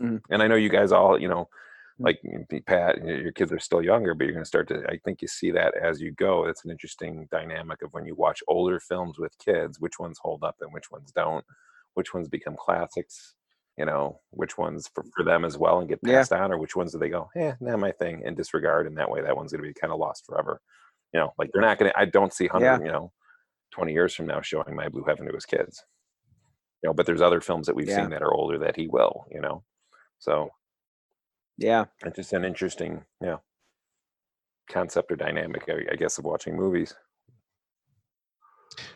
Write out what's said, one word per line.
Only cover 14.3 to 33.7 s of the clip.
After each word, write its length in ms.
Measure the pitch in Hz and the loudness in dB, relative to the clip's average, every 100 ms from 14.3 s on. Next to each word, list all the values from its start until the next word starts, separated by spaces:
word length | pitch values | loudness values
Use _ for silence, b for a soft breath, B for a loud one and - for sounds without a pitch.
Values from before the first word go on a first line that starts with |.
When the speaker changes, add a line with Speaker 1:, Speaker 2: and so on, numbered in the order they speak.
Speaker 2:
which 260 | - 78 - | -8 -6 -4
ones 320 | 82 78 - | -6 -6 -10
for, 100 | - - - | -12 -8 -2
for 80 | |
them 220 | 85 85 82 | 2 2 2
as 120 | 73 | 0
well 220 | 82 87 | 4 4
and 80 | 85 | 2
get 100 | - | -2
Speaker 1:
Yeah. 140 | 117 131 | 4 4
Speaker 2:
passed 140 | 127 | 4
on, 180 | 90 98 | 2 0
or 60 | 85 | -2
which 180 | 78 90 | -4 -4
ones 160 | 87 | -4
do 40 | 80 | -2
they 100 | 80 | -2
go, 200 | 85 80 175 | -4 -6 -4
"Eh, 180 | 156 123 | -4 -4
not 180 | 123 110 | -4 -2
my 120 | 98 | -2
thing," 320 | - 87 82 55 | -2 -4 -6 -8
and 100 | - | -8
disregard, 520 | 80 78 78 78 78 | -2 0 2 2 0
and 100 | 78 | -2
that 120 | 52 | -2
way 120 | 73 | -2
that 140 | 71 69 | -2 -2
one's 160 | 80 | -2
gonna 120 | 76 | -8
be 100 | 76 | -8
kinda 220 | - 80 78 | -6 -4 -2
lost 300 | 78 - - | -4 -6 -6
forever. 360 | - - - _ _ _ _ _ | -4 -2 -4 _ _ _ _ _
You 60 | 82 | 0
know, 140 | 73 - | 0 -2
like, 140 | 78 | -2
they're 80 | 98 | 4
not 160 | 110 101 | 4 6
gonna, 140 | 101 - | 4 4
I 100 | 95 | 4
don't 280 | 98 95 | 6 4
see 140 | - 90 | 2 2
Hunter, 180 | - 127 | 4 6
Speaker 1:
Yeah. 140 | 123 | 4
Speaker 2:
you 120 | 80 | 2
know, 200 | 78 87 _ _ _ _ _ _ | -4 -6 _ _ _ _ _ _
twenty 220 | - 82 | -4 0
years 200 | 78 90 - | 4 2 2
from 120 | 78 | -4
now 140 | 73 | -4
showing 340 | - 76 73 73 | -4 -4 -4 -6
My 140 | 76 | -6
Blue 140 | - 78 | -4 -2
Heaven 200 | 76 73 | -2 -2
to 60 | |
his 120 | - - | -8 -4
kids. 380 | - - - - _ _ _ _ _ _ _ _ _ | -2 -2 -8 -20 _ _ _ _ _ _ _ _ _
You 60 | 80 | -2
know, 40 | |
but 120 | 80 85 | 2 2
there's 160 | 82 | 6
other 200 | 87 85 | 6 6
films 260 | - 85 73 | 0 -4 -2
that 80 | 64 | -2
we've 120 | 76 | 0
Speaker 1:
Yeah. 100 | 101 | -2
Speaker 2:
seen 120 | 98 | -2
that 120 | 73 | -2
are 100 | 73 | 0
older 240 | 73 76 78 | 0 0 -2
that 160 | 78 - | -2 -2
he 120 | 80 | 0
will, 380 | 73 50 - - | 4 4 2 -12
you 80 | 76 | -8
know? 240 | 73 - _ _ _ _ _ _ | -8 -8 _ _ _ _ _ _
So 320 | - 76 73 _ _ _ _ _ _ _ _ _ _ - | -2 -2 -2 _ _ _ _ _ _ _ _ _ _ -2
Speaker 1:
Yeah. 280 | 110 113 101 _ | 2 2 2 _
Speaker 2:
it's 120 | 85 95 | -12 -10
just 180 | - | -4
an 100 | 95 | -2
interesting, 600 | 92 - 92 - 82 80 - - | -2 -2 -4 -4 -8 -8 -14 -10
yeah, 160 | 90 80 _ _ _ | -8 -8 _ _ _